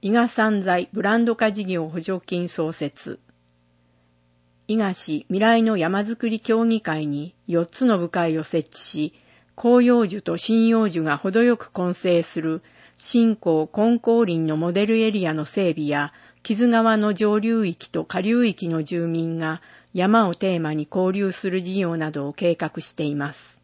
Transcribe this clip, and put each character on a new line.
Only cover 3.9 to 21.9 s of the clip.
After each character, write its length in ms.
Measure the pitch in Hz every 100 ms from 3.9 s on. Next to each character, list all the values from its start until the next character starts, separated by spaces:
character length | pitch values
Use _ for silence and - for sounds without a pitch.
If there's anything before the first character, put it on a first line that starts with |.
| _ _ _ _ _ _ _ _
伊 100 | 220
賀 160 | 202
市 320 | 185 - 151 -
未 100 | 185
来 240 | 220 233
の 140 | 226 214
山 240 | 165 190
づ 140 | 208 226
く 140 | 233
り 100 | 220
協 240 | - 226
議 160 | 233 226
会 280 | 196 156 151
に 260 | 143 156 _ -
四 180 | 170 170
つ 200 | - 254
の 120 | 202
部 120 | 170
会 280 | 180 170 160
を 60 |
設 260 | 156 170 151
置 100 | -
し、 340 | - 147 156 _ _ _ _ -
広 240 | 240 247
葉 220 | 247 240 214
樹 160 | 202
と 160 | - 170
針 320 | - 226 226
葉 200 | 226 214
樹 120 | 165
が 160 | 156 147
程 240 | 196 202
よ 160 | 240 233
く 140 | -
混 240 | - 180 175
生 260 | 185 175
す 180 | 165 -
る 220 | 160 160 _ _ - _
新 360 | - 240 226 214
興 300 | - 160 156
金 320 | - 220 240
光 280 | - 233 220
林 140 | 165
の 160 | 160 156
モ 140 | 170
デ 120 | 175 208
ル 120 | 226
エ 140 | 220
リ 160 | 208 175
ア 60 |
の 100 | 156 151
整 280 | - 185
備 140 | 160 151
や、 260 | 143 143 - - _
木 120 | - 208
津 120 | 240
川 300 | 233 226 220
の 180 | 208 190
上 240 | 214 214
流 260 | 214 226 202
域 240 | 165 -
と 160 | 170 160
下 160 | 185
流 240 | 185 233 240
域 220 | 190 175
の 160 | 165
住 240 | 151 175 170
民 320 | 165 165 165
が 240 | 160 160 - - _ 180
山 320 | 185 226 202
を 80 | 170
テ 220 | 190 175
ー 40 |
マ 140 | 160 156
に 120 | 147
交 260 | 196 185
流 180 | 190 202
す 180 | 180 196
る 120 | 185
事 120 | 175
業 240 | 190 180